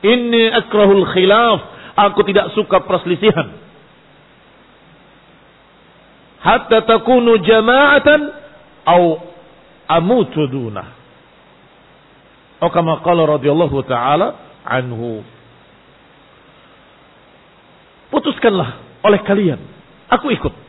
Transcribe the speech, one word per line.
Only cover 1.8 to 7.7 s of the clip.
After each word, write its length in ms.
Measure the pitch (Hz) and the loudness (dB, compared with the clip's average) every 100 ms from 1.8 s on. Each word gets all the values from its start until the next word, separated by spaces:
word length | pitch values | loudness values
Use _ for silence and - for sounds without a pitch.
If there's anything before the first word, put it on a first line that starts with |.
| - | -8
Aku 320 | - 202 202 202 | -2 0 0 0
tidak 240 | 196 170 214 | 0 -2 -6
suka 240 | 208 190 | -2 -2
perselisihan. 720 | - 180 170 170 214 170 - - - - _ _ _ _ _ _ _ _ _ _ _ _ _ _ _ _ _ _ _ _ _ _ _ _ _ _ | 0 -6 -4 0 0 0 -6 -12 -20 -20 _ _ _ _ _ _ _ _ _ _ _ _ _ _ _ _ _ _ _ _ _ _ _ _ _ _
"Hatta 400 | 165 226 - 226 | 0 0 2 0
takunu 560 | 220 226 226 254 233 226 | 2 0 2 2 4 2
jama'atan 840 | 175 220 220 | 4 2 4